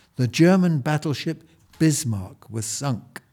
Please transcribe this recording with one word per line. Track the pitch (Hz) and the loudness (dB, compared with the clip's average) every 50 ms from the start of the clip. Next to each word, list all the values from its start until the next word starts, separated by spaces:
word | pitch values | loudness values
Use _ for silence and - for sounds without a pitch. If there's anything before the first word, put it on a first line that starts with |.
| _ _ _ | _ _ _
the | - 127 117 | -2 -2 -2
German | - - 165 175 190 190 180 175 160 143 | 2 4 6 6 6 4 4 2 0 0
battleship | 120 156 151 147 - 160 131 - - - - - - _ _ _ _ _ _ - | 0 -2 -2 -2 -2 -4 -6 -4 -6 -8 -8 -8 -14 _ _ _ _ _ _ 2
Bismarck | 160 160 147 - - 123 110 98 92 92 - _ - - | 2 2 2 0 -2 -4 -4 -4 -8 -12 -16 _ -20 -10
was | 107 113 107 | -8 -8 -8
sunk. | - - - 139 143 127 - - - _ - - _ | -6 -8 -6 -4 -4 -4 -6 -8 -14 _ -20 -20 _